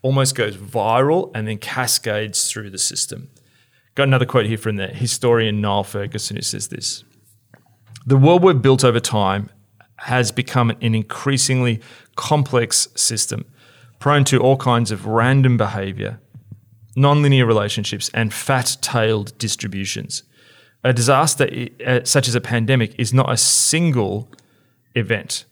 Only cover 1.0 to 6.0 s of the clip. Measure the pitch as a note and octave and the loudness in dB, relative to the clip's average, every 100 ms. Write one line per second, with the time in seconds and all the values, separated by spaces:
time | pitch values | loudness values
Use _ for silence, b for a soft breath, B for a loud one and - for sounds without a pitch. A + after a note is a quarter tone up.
1 | C#3 E3+ F#3+ A2+ G#2+ G#2 - - B2 - | 2 0 -2 -8 -6 -8 -8 -6 -2 -2
2 | A2 G#2 G#2+ - - - G2+ F#2+ - - | -2 -4 -4 -4 -6 -6 -12 -6 -6 -4
3 | - - - _ b b b b b - | -8 -10 -18 _ b b b b b -2
4 | C#3 C3 A#2+ B2+ G#2+ A2 A2 G2+ F#2+ - | 2 2 2 0 0 -2 -4 -4 -6 -6
5 | A#2+ - B2+ A#2 A2 G#2 G#2 G2 G2 G#2 | -4 -2 2 2 2 -2 -2 -2 -2 -6